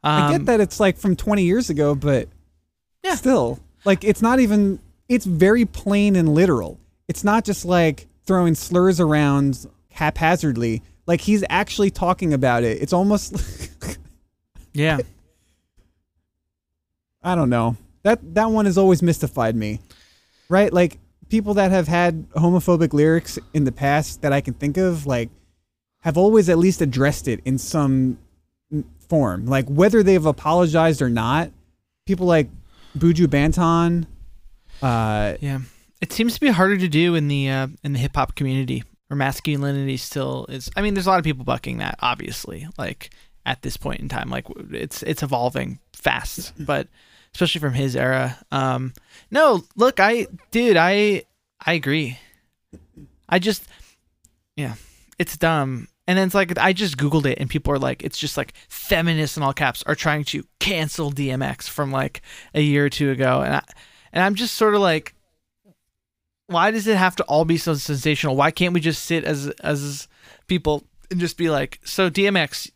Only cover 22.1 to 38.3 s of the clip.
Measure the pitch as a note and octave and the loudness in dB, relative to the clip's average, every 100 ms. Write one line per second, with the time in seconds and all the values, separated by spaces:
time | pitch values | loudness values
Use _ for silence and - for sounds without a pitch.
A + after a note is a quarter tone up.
22.1 | D#3+ - - E3+ F3+ - E3+ E3 D3 D3+ | -2 -6 0 4 4 4 2 4 4 4
23.1 | E3 - - - D#3 C3+ - C#3 D3 D3 | 2 -2 -14 -4 -2 -2 0 0 0 -2
24.1 | - D3 C#3 C#3 A#2+ C#3+ D3 F#3 E3 C#3+ | -4 0 0 -2 -6 -4 0 0 -2 -2
25.1 | B2 A2+ _ _ _ _ _ _ _ E3+ | -4 -4 _ _ _ _ _ _ _ -2
26.1 | D#3+ G3 A3 F3 E3+ F#3 - D#3 B2+ C#3 | 2 6 6 6 4 4 2 -2 2 0
27.1 | C#3 - A2+ C3 C3 - E3 C#3 C3 C3 | 0 -4 -4 -4 -4 -2 -2 2 2 0
28.1 | A#2+ _ _ _ _ _ D3+ - - _ | -2 _ _ _ _ _ -8 -8 -18 _
29.1 | D#3+ B2 F2+ A#2 C3+ C3 C#3+ G3+ A3 F#3+ | 0 0 -2 -2 -2 0 4 6 6 6
30.1 | F#3 D#3 - D3+ F3 F3 D#3+ E3 C#3 C3 | 4 2 0 0 2 4 4 2 2 0
31.1 | A#2 A2+ D3 E3+ - _ _ _ _ - | 0 0 0 -2 -12 _ _ _ _ -4
32.1 | F#3 F3+ E3 C#3 - - - - C#3 E3 | 0 2 2 2 -6 -20 -20 -14 2 2
33.1 | E3 D#3+ C#3 D3+ E3 E3 E3 E3+ E3+ D#3+ | 4 4 4 2 2 2 4 2 0 -4
34.1 | - - - - - _ - C3+ A#2 A2 | -12 -20 -20 -20 -20 _ -4 -2 0 0
35.1 | G#2+ G#2 D#2 C#3+ C3+ B2+ _ _ _ - | -2 -2 -4 -6 -6 -10 _ _ _ -8
36.1 | - A#3 - D4 F3+ F#3+ G3 F#3 D3+ F3 | -2 -2 2 2 4 2 2 0 2 2
37.1 | E3+ D3 C#3+ C3+ C3+ C3+ - C#3+ C3+ C#3 | 2 0 0 -2 -2 -4 -8 -6 -4 -2
38.1 | - C3 | -2 -4